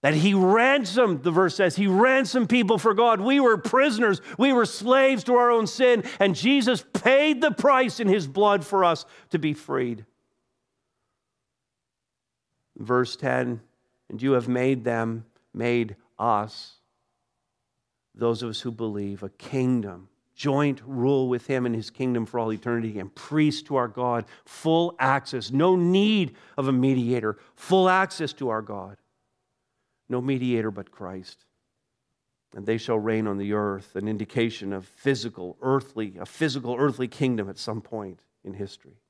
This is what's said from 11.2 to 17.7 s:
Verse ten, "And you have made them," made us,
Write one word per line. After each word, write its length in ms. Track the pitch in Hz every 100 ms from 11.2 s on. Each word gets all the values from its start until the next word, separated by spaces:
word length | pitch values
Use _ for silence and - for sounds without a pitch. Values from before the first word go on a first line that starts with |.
| _ _ _ _ _ _ _ _ _ _ _ _ _ _ _ -
Verse 380 | 107 123 123 -
ten, 460 | 135 127 123 117 _ _ _ _ _
"And 140 | 107
you 120 | 131
have 140 | 131 123
made 360 | 123 131 131
them," 420 | 123 117 113 113 113 _ _ -
made 400 | 117 120 113 101 _ _
us, 560 | 110 107 107 - - _ _ _ _ _ _ _ _ _ _